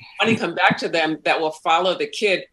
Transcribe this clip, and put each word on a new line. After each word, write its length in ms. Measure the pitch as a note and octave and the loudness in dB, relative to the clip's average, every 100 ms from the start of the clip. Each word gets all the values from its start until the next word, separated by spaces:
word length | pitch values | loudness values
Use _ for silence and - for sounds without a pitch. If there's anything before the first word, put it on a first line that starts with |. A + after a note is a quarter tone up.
| - - | -14 -4
Money 160 | A3 A3+ | -2 0
come 180 | E3+ | -2
back 220 | - F#3+ - | 0 2 2
to 100 | F#3 | -2
them 300 | E3 D#3 D#3 | 0 0 -2
that 160 | - D3 | 0 0
will 120 | D#3 | 0
follow 420 | D#3 F3 E3 F3+ F3 | -2 0 2 2 0
the 100 | D3 | -4
kid 380 | - G#3 F3 - | -2 0 -2 -2